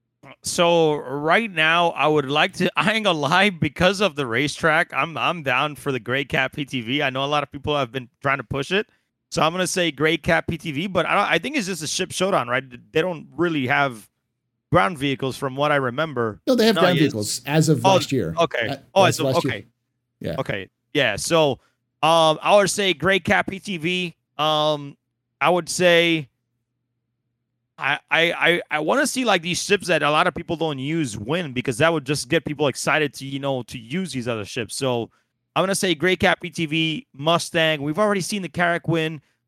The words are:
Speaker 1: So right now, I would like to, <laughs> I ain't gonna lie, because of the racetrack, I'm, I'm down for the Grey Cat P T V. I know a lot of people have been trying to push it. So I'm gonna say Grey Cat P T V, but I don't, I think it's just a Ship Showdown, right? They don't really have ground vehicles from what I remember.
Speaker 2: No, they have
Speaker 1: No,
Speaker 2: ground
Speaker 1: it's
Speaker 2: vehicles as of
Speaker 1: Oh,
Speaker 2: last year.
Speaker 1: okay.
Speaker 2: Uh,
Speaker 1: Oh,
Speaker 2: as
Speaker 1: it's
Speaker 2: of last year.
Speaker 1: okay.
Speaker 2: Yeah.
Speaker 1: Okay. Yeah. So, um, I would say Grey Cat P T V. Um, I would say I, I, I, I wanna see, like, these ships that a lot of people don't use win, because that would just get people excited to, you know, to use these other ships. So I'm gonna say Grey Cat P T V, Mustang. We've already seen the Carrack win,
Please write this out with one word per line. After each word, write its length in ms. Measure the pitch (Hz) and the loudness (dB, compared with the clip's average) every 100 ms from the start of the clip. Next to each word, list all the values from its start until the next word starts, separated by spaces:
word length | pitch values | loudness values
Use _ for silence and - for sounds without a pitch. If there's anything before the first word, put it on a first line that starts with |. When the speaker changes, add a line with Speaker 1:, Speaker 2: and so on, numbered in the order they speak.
| _ _ 139 - | _ _ -20 -12
Speaker 1:
So 540 | - - 170 170 156 147 | -6 2 4 4 4 2
right 560 | 131 143 151 185 226 | -4 -4 0 2 0
now, 380 | 165 156 170 170 | 0 2 4 2
I 180 | - 151 | 2 2
would 180 | 151 135 | 2 2
like 280 | 147 190 | 0 0
to, 180 | - 175 | 0 -2
<laughs> 40 | - | 0
I 160 | 160 | 0
ain't 100 | 220 | 0
gonna 160 | 202 160 | 0 0
lie, 320 | 139 180 208 | 2 2 2
because 500 | 170 156 - 180 190 | 0 -4 0 0 2
of 140 | 202 143 | -2 -2
the 100 | 131 | -2
racetrack, 640 | 113 147 - 165 156 175 | 0 -2 0 0 2 0
I'm, 240 | 131 156 143 | -2 -4 -2
I'm 260 | 127 175 | -4 -2
down 320 | 135 123 151 139 | -2 0 -2 -4
for 160 | 143 | -6
the 80 | 131 | -6
Grey 260 | 107 131 143 | -4 -4 -2
Cat 280 | 151 131 | -4 -4
P 120 | - 139 | -6 -8
T 160 | 131 | -6
V. 220 | 110 143 | -4 -2
I 60 | 143 | -2
know 140 | 127 | -2
a 40 | 139 | -2
lot 160 | 147 | -2
of 80 | 139 | -4
people 260 | 143 147 147 | -8 -4 -2
have 140 | 127 | -2
been 180 | 127 120 _ | -6 -10 _
trying 160 | 139 131 | -2 -2
to 60 | |
push 280 | 117 139 139 | -4 -8 -2
it. 160 | 185 - _ _ _ _ | -4 -4 _ _ _ _
So 120 | - | 0
I'm 100 | 151 | 0
gonna 160 | 180 185 | 0 -2
say 240 | - 170 | 0 -2
Grey 260 | 131 156 165 | 0 0 0
Cat 300 | - 165 - | 0 0 0
P 100 | 165 | -6
T 140 | 170 | -6
V, 160 | 139 175 | -6 -2
but 180 | 185 156 | -2 0
I 100 | 170 | 0
don't, 140 | 202 | 2
I 80 | 170 | 0
think 200 | 240 302 | -2 -4
it's 100 | 185 | -4
just 160 | 170 | -6
a 40 | 151 | -6
Ship 240 | - 180 | -4 -6
Showdown, 360 | - 190 175 120 | -2 0 0 0
right? 160 | 127 135 123 110 | -2 -4 -14 -4
They 100 | 156 | -2
don't 260 | 180 160 139 135 | -2 -4 -10 -2
really 320 | 175 156 123 | 0 0 2
have 420 | 143 139 113 - _ _ _ _ _ _ | 2 0 -2 -16 _ _ _ _ _ _
ground 260 | 165 190 156 | 2 2 0
vehicles 400 | 139 131 135 120 | -2 -2 -4 -4
from 180 | 139 131 | -6 -2
what 160 | 147 | 2
I 40 | 147 | 2
remember. 640 | 127 123 160 127 113 101 - | 0 -2 -4 -2 -4 -2 0
Speaker 2:
No, 80 | 254 | 2
they 100 | 220 | 4
have 100 | 190 | 4
Speaker 1:
No, 60 | |
Speaker 2:
ground 160 | 175 160 | 4 4
Speaker 1:
it's 60 | |
Speaker 2:
vehicles 380 | 151 107 107 - - | 2 0 -6 -6 0
as 240 | 156 160 | 2 4
of 160 | 139 185 | 4 4
Speaker 1:
Oh, 80 | 185 | 4
Speaker 2:
last 160 | - | 2
year. 220 | 131 82 160 | -2 -2 0
Speaker 1:
okay. 300 | 170 131 113 | -2 -2 -4
Speaker 2:
Uh, 80 | 135 - | -6 -2
Speaker 1:
Oh, 100 | 190 | 4
Speaker 2:
as 120 | 180 - | 4 4
Speaker 1:
it's 40 | |
Speaker 2:
of 60 | 135 | 0
last 180 | 165 | 0
year. 100 | 147 | 0
Speaker 1:
okay. 120 | 104 - _ _ _ _ _ | -4 -10 _ _ _ _ _
Speaker 2:
Yeah. 160 | - 156 | -8 -6
Speaker 1:
Okay. 300 | 131 107 92 _ _ | -6 -6 -10 _ _
Yeah. 240 | 147 123 101 | 0 0 0
So, 420 | - 165 147 120 _ _ _ _ | 0 2 2 0 _ _ _ _
um, 380 | 151 165 160 156 | 2 4 4 2
I 140 | 151 202 | 4 4
would 140 | 190 | 4
say 240 | - 196 | 0 -2
Grey 260 | 151 170 190 | 0 0 0
Cat 280 | 185 190 - | 2 0 0
P 120 | 196 | -8
T 180 | - 180 | -8 -6
V. 380 | 160 180 180 - _ - | -2 -2 -4 -10 _ -4
Um, 600 | 151 156 151 151 143 - _ _ _ _ | 0 2 0 -2 -6 -16 _ _ _ _
I 100 | 147 | 2
would 200 | 180 160 | 2 0
say 600 | - 180 170 170 160 135 _ _ _ _ _ _ _ _ _ _ _ _ _ _ - | 2 6 6 4 0 -4 _ _ _ _ _ _ _ _ _ _ _ _ _ _ -6
I, 220 | 139 151 - | -4 -4 -2
I, 220 | 151 170 | 0 2
I, 300 | 160 147 170 - | 2 0 0 -2
I 80 | 151 | -4
wanna 260 | 156 233 285 | 0 0 0
see, 200 | 254 240 | 0 0
like, 160 | 185 | 0
these 200 | 165 170 | 0 -4
ships 260 | - 196 - | 0 -2 0
that 140 | 160 | 0
a 80 | 147 | 2
lot 180 | 151 180 | 2 2
of 60 | |
people 220 | 175 170 165 | -2 -6 -4
don't 240 | 160 139 | -4 -4
use 380 | 139 165 139 107 | -4 -2 -2 -4
win, 340 | 107 170 160 | -4 -4 -4
because 260 | 127 139 110 | -4 -4 2
that 120 | 160 | 2
would 140 | 160 139 | 2 -2
just 240 | 147 120 | -4 0
get 160 | 165 - | 0 0
people 220 | 143 147 | 0 0
excited 460 | - - 147 151 - | 0 0 0 0 -4
to, 100 | 135 | -10
you 140 | 135 | -6
know, 240 | 139 131 | -4 -4
to 140 | 117 131 | -6 -14
use 360 | 113 160 185 | -8 -8 -6
these 140 | 127 117 | -6 -6
other 180 | 113 98 | -6 -6
ships. 300 | - 107 - | -8 -8 -4
So 340 | 135 120 107 _ _ _ _ - | -2 -2 -4 _ _ _ _ -2
I'm 60 | |
gonna 120 | 185 190 | -2 0
say 180 | 190 151 | -2 0
Grey 200 | 180 185 | 0 2
Cat 240 | 190 170 | 2 0
P 80 | 180 | -4
T 160 | - 160 | -6 -2
V, 420 | 160 160 156 - | 0 0 -2 -10
Mustang. 680 | 135 151 170 - 170 160 156 | -4 0 0 0 0 0 0
We've 180 | 143 156 | -2 0
already 220 | 214 202 | 0 0
seen 200 | 165 208 | -4 -6
the 80 | 175 | -6
Carrack 380 | - 175 170 - | -2 -2 -2 -2
win, 340 | 165 160 156 - _ | -2 -2 -6 -16 _